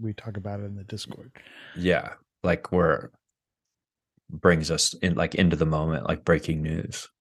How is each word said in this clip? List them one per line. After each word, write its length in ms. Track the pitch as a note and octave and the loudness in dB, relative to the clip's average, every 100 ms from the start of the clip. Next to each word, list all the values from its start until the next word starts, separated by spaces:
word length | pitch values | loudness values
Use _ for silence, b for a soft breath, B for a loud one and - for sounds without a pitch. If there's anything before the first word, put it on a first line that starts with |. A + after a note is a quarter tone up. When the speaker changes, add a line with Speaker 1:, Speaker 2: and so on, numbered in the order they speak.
Speaker 1:
we 120 | A2 | -8
talk 240 | G#2 A2+ G#2 | -8 -10 -8
about 240 | G2+ G2+ | -8 -8
it 40 | |
in 120 | G2+ G2+ | -10 -12
the 80 | |
Discord. 460 | F#2+ G#2+ - - - B B B B | -12 -12 -12 -14 -18 B B B B
Speaker 2:
Yeah. 400 | E2+ F2+ D#2+ - - _ _ | -2 2 2 0 -12 _ _
Like, 300 | F2 E2+ - | 0 0 2
where 380 | F2+ E2 C#2+ - _ _ _ _ _ _ _ _ _ _ _ - | 4 4 2 -2 _ _ _ _ _ _ _ _ _ _ _ -16
brings 400 | D#2 F#2 E2 D2+ | 2 4 4 2
us 240 | D#2 - | 0 -2
in, 200 | - F#2+ | 0 0
like, 200 | E2+ E2+ | 2 0
into 220 | - F#2 D#2 | 2 4 4
the 100 | D#2+ | 2
moment, 400 | D2+ D#2 D#2 - | 2 0 -2 -2
like 180 | D#2+ | 0
breaking 380 | - D#2+ - D#2+ | 2 2 2 -4
news. 460 | D#2 E2 - - - _ | -2 -4 -6 -10 -14 _